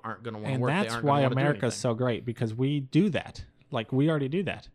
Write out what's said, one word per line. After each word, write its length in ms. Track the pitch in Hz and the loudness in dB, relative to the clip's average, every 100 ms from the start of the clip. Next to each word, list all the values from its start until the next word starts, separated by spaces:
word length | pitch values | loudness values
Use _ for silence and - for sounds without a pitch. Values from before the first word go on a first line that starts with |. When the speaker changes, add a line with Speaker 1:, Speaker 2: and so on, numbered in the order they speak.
Speaker 1:
aren't 180 | 110 98 | -10 -10
gonna 140 | 113 107 | -10 -6
wanna 160 | 107 | -2
Speaker 2:
And 80 | 131 | 0
Speaker 1:
work. 80 | 123 | 2
They 60 | 175 | 0
Speaker 2:
that's 180 | 113 | 0
Speaker 1:
aren't 100 | 117 | 0
gonna 80 | 143 | 2
Speaker 2:
why 100 | 143 | 4
Speaker 1:
wanna 120 | 131 131 | 4 4
do 60 | |
Speaker 2:
America's 220 | 143 143 | 2 2
Speaker 1:
anything. 160 | 120 - | 0 0
Speaker 2:
so 140 | 127 113 | -2 0
great, 300 | 127 101 120 | 0 -2 -4
because 280 | 113 113 | -4 -4
we 260 | 113 135 147 | 0 0 0
do 300 | 131 151 202 | 2 2 4
that. 340 | 117 - - - _ - | 0 -6 -12 -16 _ -8
Like, 200 | 123 107 | -6 0
we 160 | 131 151 | 2 2
already 180 | 151 135 | 2 0
do 140 | 175 | -2
that. 240 | 165 104 - | -4 -6 -12